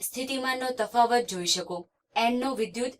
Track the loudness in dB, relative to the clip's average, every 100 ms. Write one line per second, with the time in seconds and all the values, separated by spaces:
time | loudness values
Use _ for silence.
0 | -8 -6 -4 -2 -2 -2 -2 -2 0 4
1 | 6 4 2 -2 0 -2 -2 -8 -10 _
2 | _ 0 2 2 0 -2 -2 -2 -4 -4